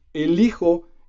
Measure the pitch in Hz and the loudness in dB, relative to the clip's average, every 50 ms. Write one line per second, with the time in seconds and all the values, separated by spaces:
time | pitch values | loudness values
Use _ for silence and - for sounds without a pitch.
0 | _ _ - 151 151 160 170 185 226 233 - - 180 170 170 170 - - - - | _ _ -8 -6 -2 -2 0 2 0 0 0 0 0 0 0 0 -4 -12 -20 -20
1 | _ | _